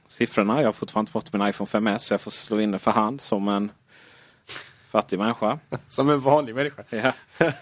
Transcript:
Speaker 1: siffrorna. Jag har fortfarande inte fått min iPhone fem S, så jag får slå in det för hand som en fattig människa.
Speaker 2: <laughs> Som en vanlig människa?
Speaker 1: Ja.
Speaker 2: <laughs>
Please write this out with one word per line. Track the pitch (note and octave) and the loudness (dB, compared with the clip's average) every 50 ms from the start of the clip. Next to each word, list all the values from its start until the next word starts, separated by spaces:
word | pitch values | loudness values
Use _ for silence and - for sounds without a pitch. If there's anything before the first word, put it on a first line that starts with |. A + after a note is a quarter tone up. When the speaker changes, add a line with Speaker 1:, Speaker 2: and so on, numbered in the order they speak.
| _ - | _ -10
Speaker 1:
siffrorna. | - - A#2+ - - A2+ G2+ G#2 A#2 D3+ | -4 -2 -2 0 2 2 2 4 4 2
Jag | C#3 | 2
har | A2 - | 2 0
fortfarande | - G#2+ - - G#2+ G#2+ | -2 -6 -4 -2 -2 -2
inte | - | -2
fått | - G#2+ - - - | -4 -6 -6 -4 -2
min | G2+ G2+ | 0 0
iPhone | G2+ G2+ - G2+ | 0 0 -2 -4
fem | - - G#2+ A2 | -2 0 0 2
S, | A2 G2+ - - | 2 0 0 0
så | - G#2 | -2 -2
jag | G2 | -2
får | - G#2+ | -2 -4
slå | - - - - A2 G#2+ | -6 -6 -4 -2 0 0
in | G#2+ G#2 | 0 0
det | G2 F#2+ | -2 0
för | - A2 | 0 2
hand | G#2 A2+ G#2+ A2 C3+ C#3 | 2 4 2 0 -2 -4
som | - - A2 G2 G2+ | -4 -2 -2 0 0
en | G#2 G2+ G2+ G#2 G#2 - _ _ _ - - - - - - - - _ _ _ - - - - - - - - - | 0 0 0 -2 -4 -8 _ _ _ -20 -20 -20 -20 -20 -20 -20 -20 _ _ _ -14 -14 -14 -14 -16 -20 -20 -8 -4
fattig | - G#2+ - - F#2+ F#2 | -2 -2 -2 -2 -2 -2
människa. | G#2 A2+ A#2 - A2 G#2+ C3+ D#3 - - C#3+ | 0 -2 -2 0 -2 -2 -2 -4 -8 -10 -12
Speaker 2:
<laughs> | C#3 - | -12 -10
Som | - - - C3+ D3 | -4 -2 2 4 4
en | D3 C#3+ | 4 4
vanlig | C3 C3+ C#3+ D3+ C#3+ A#2 A2 | 4 4 4 4 4 0 -4
människa? | C3 C#3+ C#3+ - - - - | -4 -4 -4 -6 -12 -12 -8
Speaker 1:
Ja. | A#2 G#2+ A2+ C3 - - - _ - | -4 0 0 0 0 -2 -8 _ 0
Speaker 2:
<laughs> | - E3+ D#3+ C#3 - | 0 2 2 0 -2